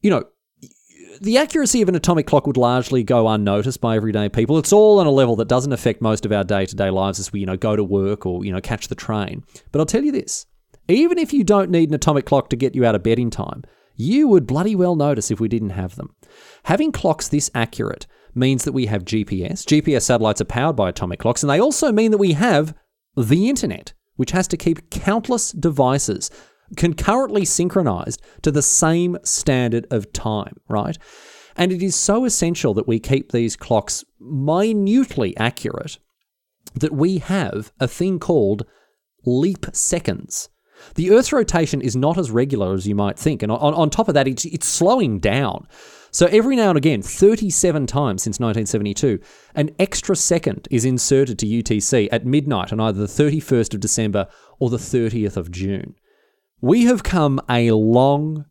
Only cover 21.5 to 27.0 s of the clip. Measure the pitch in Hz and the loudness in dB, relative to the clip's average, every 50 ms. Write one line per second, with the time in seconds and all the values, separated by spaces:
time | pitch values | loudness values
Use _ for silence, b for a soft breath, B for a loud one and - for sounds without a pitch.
21.5 | 139 160 226 302 269 - - 294 220 208 226 226 214 202 202 190 160 143 202 247 | 2 2 2 2 0 0 0 2 2 2 2 4 4 4 4 2 2 2 2 2
22.5 | 196 143 156 156 156 - _ _ _ _ _ _ _ - 123 107 139 170 196 240 | 2 2 2 0 -6 -16 _ _ _ _ _ _ _ -4 2 2 4 4 4 2
23.5 | 277 254 - 131 92 - - - - _ _ _ _ - 131 - - 185 185 - | 0 0 -2 -4 -6 -8 -12 -18 -20 _ _ _ _ -6 -4 -2 0 -2 0 -2
24.5 | - 165 - 175 165 - - _ - - - - 202 233 233 - 247 233 - - | -4 -2 -2 -2 -2 -2 -6 _ -10 -6 -2 -2 -2 -2 -2 -2 -2 -2 -2 -6
25.5 | - - 139 170 151 135 135 127 131 139 - - 101 - - - b b b b | -6 -2 -2 -2 2 4 2 2 2 0 0 -2 -4 -6 -6 -10 b b b b
26.5 | b b b b - - 165 170 160 - | b b b b -4 0 0 0 0 0